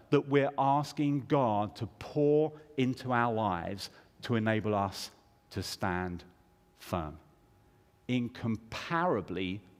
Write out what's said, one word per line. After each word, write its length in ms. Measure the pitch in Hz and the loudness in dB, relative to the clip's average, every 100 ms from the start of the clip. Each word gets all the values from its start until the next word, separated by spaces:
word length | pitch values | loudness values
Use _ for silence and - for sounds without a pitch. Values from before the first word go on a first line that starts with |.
| - | 0
that 180 | 143 143 | 2 4
we're 260 | 139 139 - | 4 4 2
asking 680 | 135 143 143 - 147 143 110 | 2 2 0 -2 0 0 2
God 480 | 143 120 104 104 - | 2 4 2 -2 -6
to 100 | 110 - | -10 -10
pour 540 | - 147 147 151 156 151 - - | -6 2 4 4 2 -4 -8 0
into 340 | 127 123 127 | 0 0 0
our 200 | 120 120 | 2 2
lives 580 | 110 104 87 87 98 - - - - | 2 0 0 -4 -8 -10 -16 -20 -10
to 140 | - 117 | -2 2
enable 380 | 110 110 107 | 2 2 2
us 360 | 104 98 - - - _ _ _ | 0 0 -4 -12 -16 _ _ _
to 120 | 98 | -8
stand 640 | - - 98 90 90 87 - _ _ _ _ _ | -8 -4 -2 -2 -4 -8 -14 _ _ _ _ _
firm. 400 | - 87 78 78 - _ _ _ _ _ _ _ - | -6 -4 -4 -10 -20 _ _ _ _ _ _ _ -4
Incomparably 1600 | 127 120 - 117 107 - - - 170 175 113 85 90 92 98 - - | -2 -2 -6 -4 -4 -8 -12 -6 -2 0 0 -2 -4 -4 -6 -12 -20